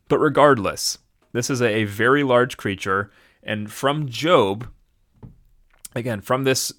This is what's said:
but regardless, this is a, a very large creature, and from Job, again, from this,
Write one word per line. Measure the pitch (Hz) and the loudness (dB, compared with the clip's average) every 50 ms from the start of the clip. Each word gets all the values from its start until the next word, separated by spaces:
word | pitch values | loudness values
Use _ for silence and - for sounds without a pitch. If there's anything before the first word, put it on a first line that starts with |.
| _ | _
but | - 147 - | -2 0 2
regardless, | 139 151 135 143 143 147 139 113 95 85 71 - - - - - _ _ _ _ _ _ - | 2 2 4 6 6 6 6 4 2 -2 -4 -4 -6 -8 -8 -10 _ _ _ _ _ _ -6
this | 117 120 - | -4 -4 -2
is | 139 120 | -2 0
a, | 120 | 0
a | 113 104 110 107 | 0 2 0 -2
very | 101 101 107 110 123 139 147 143 | -2 -2 0 2 4 4 4 2
large | 131 123 123 123 123 - | 2 4 2 2 2 -2
creature, | - - 110 98 92 - 98 95 98 101 - _ _ _ _ _ _ - | -6 -6 -6 -6 -4 -4 -2 -2 -2 -4 -6 _ _ _ _ _ _ -10
and | 104 107 107 107 107 | -8 -8 -8 -8 -10
from | - - 135 139 143 156 151 | -8 -4 -2 -2 -2 -2 -4
Job, | 131 117 110 139 170 180 143 107 95 98 110 120 - - _ _ _ _ _ _ _ _ _ - - - _ _ _ _ _ _ _ _ _ - - - | -6 -6 -4 2 4 4 4 4 2 0 -4 -8 -14 -18 _ _ _ _ _ _ _ _ _ -20 -20 -20 _ _ _ _ _ _ _ _ _ -18 -12 -10
again, | 120 117 127 110 101 | -8 -6 -6 -6 -6
from | - - 127 135 135 | -4 -2 -2 0 2
this, | 135 131 - - - - | 2 0 0 -2 -6 -10